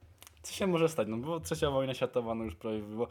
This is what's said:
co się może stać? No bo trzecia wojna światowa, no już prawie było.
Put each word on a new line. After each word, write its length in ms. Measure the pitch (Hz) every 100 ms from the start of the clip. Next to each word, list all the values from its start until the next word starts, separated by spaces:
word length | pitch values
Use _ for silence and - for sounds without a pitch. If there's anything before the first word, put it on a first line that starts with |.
| - - - -
co 100 | -
się 120 | - 202
może 220 | 165 165
stać? 200 | 156 107
No 80 | 110
bo 240 | 139 165
trzecia 300 | 165 160 151
wojna 240 | 135 131
światowa, 400 | 127 127 127 113
no 100 | 113
już 100 | 113
prawie 240 | - 113 107
było. 300 | 104 110 117